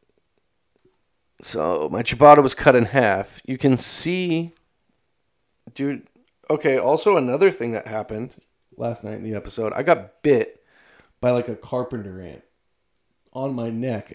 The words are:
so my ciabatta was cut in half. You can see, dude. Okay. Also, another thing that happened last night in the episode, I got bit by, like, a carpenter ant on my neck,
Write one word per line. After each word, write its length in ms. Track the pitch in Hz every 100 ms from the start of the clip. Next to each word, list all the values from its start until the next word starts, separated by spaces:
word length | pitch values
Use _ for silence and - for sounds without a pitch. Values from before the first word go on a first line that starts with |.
| _ _ _ _ _ _ _ _ _ _ _ _ _ -
so 480 | - - 78 80 76
my 120 | 92
ciabatta 400 | 120 120 147 147
was 120 | 135
cut 220 | - 147 123
in 80 |
half. 560 | 113 135 110 95 - -
You 140 | - 131
can 180 | 143 123
see, 760 | - - 160 185 180 165 170 - _ _ _ _ _ _ _ _ _ _ -
dude. 320 | - 139 - - _ _ _ -
Okay. 300 | 151 151 131
Also, 380 | 123 156 208 180
another 340 | 123 143 190
thing 220 | - 120
that 160 | 110 110
happened 480 | 107 104 107 123 - _ _ _ -
last 260 | 120 113
night 120 | 107
in 100 | 104
the 100 | 107
episode, 380 | 104 - - 107
I 100 | -
got 400 | 151 147 95 _
bit 340 | 147 123 - - _ _ _ _ _ _
by, 100 | 123
like, 160 | 123 123
a 60 |
carpenter 640 | 110 - 127 123 120 98 92
ant 200 | 90 - _ _ _ _ _ _ _ _ _
on 200 | 123 139
my 140 | 123 117
neck, 420 | 113 127 113 -